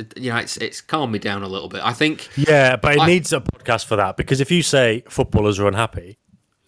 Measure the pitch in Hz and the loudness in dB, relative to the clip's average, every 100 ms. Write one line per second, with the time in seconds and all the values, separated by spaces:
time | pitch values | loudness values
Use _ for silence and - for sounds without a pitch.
0 | 110 - 127 117 - - 117 - - 160 | -14 -10 -6 -4 -6 -8 -10 -10 -6 -4
1 | 127 107 107 101 98 95 76 98 101 117 | -2 -4 -4 -6 -6 -8 -10 -6 -4 0
2 | 156 156 - - 143 147 131 127 151 147 | -2 -2 -8 -2 4 6 4 2 2 4
3 | 156 180 143 151 - - - 113 - 104 | 4 4 0 -4 -4 -6 -2 -2 0 0
4 | 95 - - 135 139 175 147 139 120 113 | 0 -2 -2 0 2 0 2 4 4 0
5 | - - 123 107 107 98 101 98 113 - | -4 -4 0 2 2 2 0 0 -2 -6
6 | 87 107 _ _ _ _ | -16 -20 _ _ _ _